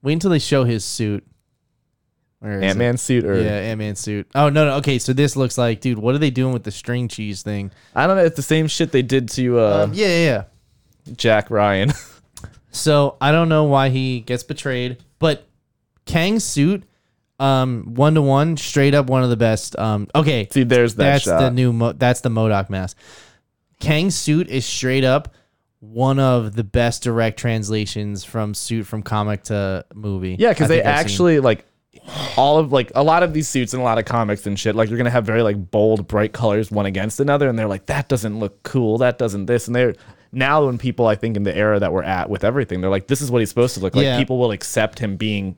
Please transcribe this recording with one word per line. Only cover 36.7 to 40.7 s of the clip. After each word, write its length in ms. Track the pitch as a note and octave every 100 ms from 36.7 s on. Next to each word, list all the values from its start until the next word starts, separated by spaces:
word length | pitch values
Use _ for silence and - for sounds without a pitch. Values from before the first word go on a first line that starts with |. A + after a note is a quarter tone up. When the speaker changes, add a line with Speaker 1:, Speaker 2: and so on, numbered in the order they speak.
Speaker 2:
one 140 | G#2 G2
against 320 | F#2+ G#2 -
another, 300 | C#3+ C#3+ C#3+
and 100 | A#2
they're 80 | G#2+
like, 200 | G2 -
"That 220 | C#3+ C#3
doesn't 300 | C3 G#2+ G#2+
look 240 | G2+ _
cool, 360 | - C3+ A2+ A2
that 200 | B2 A#2+
doesn't 280 | A#2 G2+ F#2+
this," 200 | A#2+ -
and 80 |
they're, 200 | A#2+ B2 - - - _
now 360 | B2+ C3 D3+
when 100 | C#3+